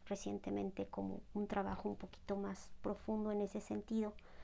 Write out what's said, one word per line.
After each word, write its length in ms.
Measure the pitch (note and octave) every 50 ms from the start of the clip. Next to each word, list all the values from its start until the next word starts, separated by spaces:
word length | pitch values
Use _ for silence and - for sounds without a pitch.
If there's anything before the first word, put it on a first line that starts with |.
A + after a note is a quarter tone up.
| -
recientemente 800 | - G3+ - - G3+ G3+ G3 - - G3+ G3+ G3 F#3+ G3 G3 G3+
como 340 | - - G3 G3 F#3+ G3 G3+ - - -
un 140 | G#3 G#3 G3+
trabajo 400 | G#3 G3+ F#3+ G3 F#3+ - - G#3
un 80 | G3+
poquito 400 | - F#3+ - - - - - G3
más 340 | G3+ G3 G3 F#3+ - - - - -
profundo 520 | - G#3 G3 - - A3 A3 G#3+ G#3+ G#3+
en 80 | G#3 G#3
ese 200 | G3+ G3+ - G#3
sentido, 540 | - - G#3+ G#3 - - A3 A3 G#3+ G#3+ - - - - - -